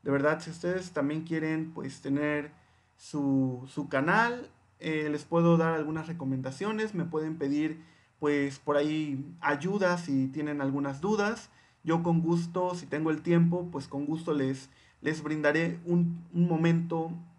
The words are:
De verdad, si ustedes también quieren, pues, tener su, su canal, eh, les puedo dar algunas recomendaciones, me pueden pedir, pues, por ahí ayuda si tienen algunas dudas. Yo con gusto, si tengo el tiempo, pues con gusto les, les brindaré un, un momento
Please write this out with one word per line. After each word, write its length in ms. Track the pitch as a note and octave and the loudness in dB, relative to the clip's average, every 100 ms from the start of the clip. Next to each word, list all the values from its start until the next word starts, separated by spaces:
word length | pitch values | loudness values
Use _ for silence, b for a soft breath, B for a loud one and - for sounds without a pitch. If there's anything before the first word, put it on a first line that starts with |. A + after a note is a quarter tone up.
De 80 | - | 0
verdad, 280 | C#3 C#3+ D#3+ | 2 2 0
si 120 | E3 | -4
ustedes 400 | - F3 F#3 F3+ | -6 -4 -4 -4
también 320 | - C#3 D#3 | -4 -2 -2
quieren, 500 | D#3+ D#3+ D#3 D#3+ D#3+ | -4 -4 -2 -2 -4
pues, 260 | E3 C3+ - | -8 -12 -10
tener 520 | C#3 C#3 D3 D3 D3 b b b b b | -4 -2 0 -2 -4 b b b b b
su, 680 | - D3+ C#3 C3+ C3 B2 C3 | -10 -2 0 2 0 -2 -8
su 220 | - C#3 | -8 -2
canal, 600 | C3+ D3 G3+ A#3 B3 A#3+ _ _ _ | 0 2 4 2 -2 -10 _ _ _
eh, 300 | D#3+ D#3 D3+ | -4 -2 0
les 160 | D3 - | -4 0
puedo 320 | E3+ E3+ E3 | 4 6 6
dar 160 | D#3+ | 4
algunas 320 | D#3+ D3+ D#3+ D#3+ | 0 -2 -4 -6
recomendaciones, 880 | E3 C3+ C3 C3 C3+ G3+ G#3+ A3 | -6 -4 -4 -4 -4 -4 -2 -2
me 100 | G3 | -2
pueden 340 | E3+ D#3 D#3 D#3 | -2 -2 -4 -2
pedir, 440 | C#3 D3 D#3 D#3 B B B _ | -2 0 0 -4 B B B _
pues, 400 | D3+ D3 C#3 C3+ | 0 2 0 -4
por 180 | - C#3+ | 0 2
ahí 580 | D3+ D#3 D3+ C3+ C#3+ - | 2 0 -2 -4 -8 -4
ayuda 560 | D3 D3 E3+ G3+ F#3 F3 | -2 0 0 2 2 2
si 300 | E3 C3+ C3 | 0 0 0
tienen 340 | C#3+ D3+ D3 | -2 -4 -2
algunas 400 | C#3 C#3 C#3 C#3 | -2 0 -2 -2
dudas. 480 | F3+ G#3+ G#3 A3+ - b b b | -2 2 0 -2 -10 b b b
Yo 200 | D#3+ E3 | 0 0
con 180 | E3+ E3+ | 4 2
gusto, 540 | E3 E3+ E3+ F3+ F3+ F3+ | 4 0 0 -2 -2 -2
si 100 | C3+ | -6
tengo 240 | D3 D#3+ | -2 0
el 140 | D#3 | 0
tiempo, 460 | F3 E3+ E3+ F3 F3 | 4 6 6 4 -2
pues 160 | D3 C3 | -8 -8
con 180 | C#3 D3 | -6 -4
gusto 300 | D#3+ E3+ D3 | -4 -2 0
les, 340 | C3 C3+ - b b b | 0 -2 -10 b b b
les 220 | C#3 D#3+ | -4 -4
brindaré 560 | D3+ D#3 D3 D#3 E3+ E3+ F3 | -4 0 2 2 0 -2 0
un, 380 | F3 E3+ - - | 2 2 -2 -6
un 160 | F3 F3 | 0 2
momento 640 | E3 E3+ E3 E3+ E3 E3 E3+ - | 4 4 4 2 -2 -4 -8 -14